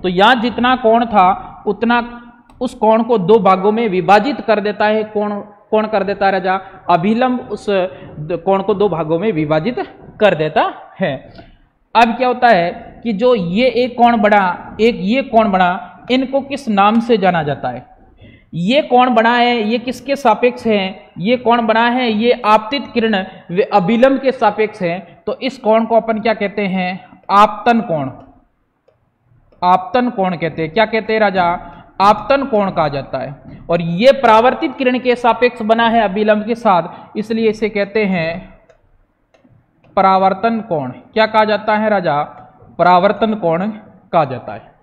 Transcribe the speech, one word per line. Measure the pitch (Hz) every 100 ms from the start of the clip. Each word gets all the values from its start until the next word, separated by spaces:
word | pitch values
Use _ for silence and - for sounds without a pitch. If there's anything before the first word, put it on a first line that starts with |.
तो | 185
यहाँ | 175 208
जितना | 254 233 226 247 254
कोण | 220 233 233
था | 202 185 196 - - -
उतना | 202 226 240 233 - - _ _ -
उस | 247
कोण | - 214 220
को | 233 233
दो | 175 220
भागों | 190 185 202
में | 214 233
विभाजित | 185 165 208 208 254
कर | - 208
देता | 208 208 208
है। | 214
कोण, | 214 208 208 208
कौन | - - _ 214 214
कर | 208
देता | 190 196 196
है |
राजा, | 190 185 190 - - -
अभिलंब | 175 190 226 254 247
उस | - 208 -
द-, | 196 180 - - - 151 170
कोण | 180 190
को | 190
दो | 196 208
भागों | 165 156 165
में | 220
विभाजित | 160 151 156 165 254 339 - - -
कर | 208
देता | 160 156 185 370 - - -
है। | 185 131 - - - _ _ _ _ 214
अब | 240 226
क्या | 254
होता | 247 247
है | 190 175 - - -
कि | 233
जो | 190 247
ये | 240 170 190 254
एक | 233 247 247
कोण | 240 233
बना, | 208 208 185 175 - -
एक | 226 190
ये | 185 262
कोण | - 226 220
बना, | 185 180 185 - - -
इनको | 254 269 269
किस | 269 277 -
नाम | 196 202 226
से | 233 220
जाना | 185 175
जाता | 147 135 127
है? | 123 - - _ _ - - _
ये | 160 175 269
कोण | 311 247 247
बना | 226 233 240
है, | 240 240
ये | 214 240
किसके | 247 240 - 269
सापेक्ष | 240 214 240 240 233
है? | 208 190 - - -
ये | 185 247
कोण | 233 240 220
बना | 220 240
है, | 247 247
ये | 214 233 240
आपतित | 214 214 214 285 -
किरण | 240 226 202 185 - -
व | 170 -
अभिलंब | 202 175 233 262 269
के | 269
सापेक्ष | 247 214 208 214 -
है। | 180 180 - - -
तो | -
इस | 254 -
कोण | 208 220
को | 226 233
अपन | 220 220
क्या | 220
कहते | 214 202 202
हैं? | 202 185 180 185 - - -
आपतन | 196 214 208 240 233
कोण। | 202 156 131 - - _ _ _ _ _ _ _ _ _ _ _ _ _
आपतन | 180 185 - 254 247
कोण | - 185 170
कहते | 165 143
हैं। | 156
क्या | 214 220
कहते | 226 220
हैं | 220
राजा? | 208 190 175 175 - - - -
आपतन | 196 214 - 277
कोण | 269 214 196
कहा | 170 151
जाता | 139 135 135
है। | 127 143 - - -
और | 170
ये | 170 170 247
परावर्तित | 277 247 220 247 247 320
किरण | 240 254 247
के | 254 240
सापेक्ष | 240 226 247 247
बना | 214 226 220
है | 226
अभिलंब | 208 190 214 214 208
के |
साथ, | 233 220 175 165 - - 202
इसलिए | 214 226 220
इसे | 214 208
कहते | 208 202 220
हैं | 202 185 160 175 - - _ _ _ _ _ _ _ _ _ _ _ _ _ -
परावर्तन | 190 190 190 190 226 226
कोण। | 214 160 131
क्या | - - 220 220
कहा | 220
जाता | 214 208 208 214
है | 214
राजा? | 202 165 143 151 - - _ - -
परावर्तन | 170 180 196 190 220
कोण | 214 165 165 208 214 - - _
कहा | 175
जाता | 139 123 -
है। | 101 - _